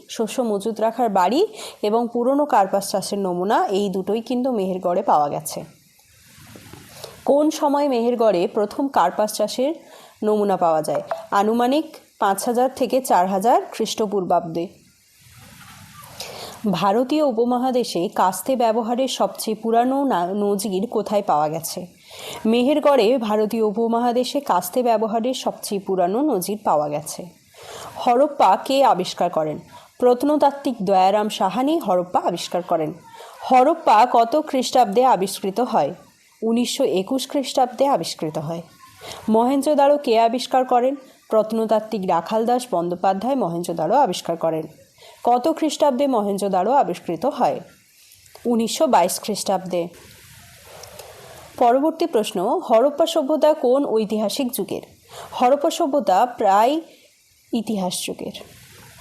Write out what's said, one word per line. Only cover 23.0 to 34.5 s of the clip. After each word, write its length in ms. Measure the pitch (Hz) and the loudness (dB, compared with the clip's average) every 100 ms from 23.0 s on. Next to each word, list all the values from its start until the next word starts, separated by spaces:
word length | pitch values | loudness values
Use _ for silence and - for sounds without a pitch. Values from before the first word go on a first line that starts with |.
| 208 262 | 4 2
ভারতীয় 460 | 220 214 214 226 | 0 0 0 0
উপমহাদেশে 760 | 214 202 226 233 247 240 254 285 | -2 0 -2 0 0 0 -2 -4
কাস্তে 420 | 277 233 233 262 | 0 0 0 -2
ব্যবহারের 520 | 240 220 220 226 233 | 0 0 0 -2 -2
সবচেয়ে 460 | 254 220 - - 202 | -2 -6 -6 -6 -6
পুরানো 400 | 196 185 175 214 | -2 0 0 0
নজির 380 | 302 202 175 214 | 0 -2 -2 -4
পাওয়া 240 | - 156 147 | 0 0 0
গেছে। 380 | 147 - - 180 - _ - - - - - | -4 -8 -14 -16 -20 _ -20 -20 -18 -16 -4
হরপ্পা 600 | - 240 294 294 214 214 | 0 4 2 4 4 4
কে 200 | 247 269 | 2 2
আবিষ্কার 460 | 254 180 185 - 175 | 4 2 -2 -2 -2
করেন? 280 | 160 156 151 - - - _ | 0 -4 -6 -12 -20 -20 _
প্রত্নতাত্ত্বিক 760 | 247 247 285 302 285 277 294 233 | 2 2 2 4 2 2 -6 -4
দয়ারাম 460 | 190 185 185 208 214 | 0 4 4 2 0
সাহানি 500 | - 196 190 269 330 | -2 -2 0 0 0
হরপ্পা 420 | 214 180 175 294 | 0 0 0 -2
আবিষ্কার 420 | 349 170 - 180 | -2 -4 -4 -6
করেন। 300 | 175 170 156 - - - - - - | -2 -2 -2 -8 -18 -20 -20 -14 2
হরপ্পা 560 | 254 262 330 302 214 254 | 4 6 4 4 6 6
কত 300 | 247 233 302 | 4 4 0
খ্রিস্টাব্দে 580 | 302 | 0